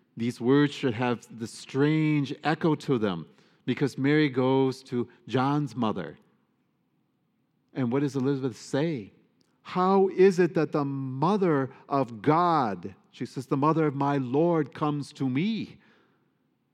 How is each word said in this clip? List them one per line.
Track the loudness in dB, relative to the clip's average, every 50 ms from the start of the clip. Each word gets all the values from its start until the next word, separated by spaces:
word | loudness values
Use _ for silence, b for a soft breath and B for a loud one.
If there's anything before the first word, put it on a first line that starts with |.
| _ _ -8
these | -6 -4 -4 -4 -2
words | 2 4 4 4 4 2
should | 0 -2 -2 -2 -2
have | 0 -2 -2 -2 -4 -6 -14 -14 -12
the | -12 -12
strange | -12 -14 -14 -6 -2 0 2 2 2 2 2 2 2 0 0 -2 -6 -6 -2
echo | -2 -2 0 0 0 0
to | 0 0 0 0 0
them, | 0 0 -2 -4 -8 -12 b b b b b b b
because | -4 -2 -2 -2 -2 -2
Mary | 0 0 2 2 2 2 2
goes | 0 0 2 2 2 2 2 0 -2 -6 -10
to | -6 -4 -4 -4 -6 B B B
John's | -4 -2 0 0 0 0 0 -2 -4 -4
mother. | -2 -2 -2 -2 -4 -6 -10 -12 -18 _ _ _ _ _ _ _ _ _ _ _ _ _ _ _ _ _ _ _ _ _ _ _ _ _ _ _ _ _ _
And | -6 -4 -2 -2
what | 0 0
does | -2 -2 -2
Elizabeth | -2 -2 -2 -2 -2 -4 -6 -8
say? | -10 -10 -6 -4 -2 -2 -2 -4 -6 -8 -12 -18 _ _ _ _ _ _ _ _ _
"How | -14 -6 -2 0 2 4 4 4 2 4
is | 4 6 6 6 6 4
it | 2 2 2
that | 0 0 0
the | 0 -2 -2
mother | -2 -4 -6 -6 -6 -4 0 0 2 2 2 2 2 2 0 0 -4 B B B B
of | -2 -2 -2 -2 -6 -4
God," | 0 2 4 4 4 4 2 2 0 0 -4 -6 -10 -12 -14 _ _ _
she | -14 -12 -12
says, | -10 -10 -10 -6
"the | -4 0
mother | 2 2 2 4 2 2
of | 0 0
my | 0 0 0 0 -2
Lord | -2 0 0 2 2 2 2 0 -2 -4 -6
comes | -4 -2 -2 -2 -4 -6 -8 -8
to | -4 -4 -2
me?" | -2 -2 -2 -2 -4 -6 -8 -10 -14 -20 b b b b b b b b b b b b b b _ _ _ _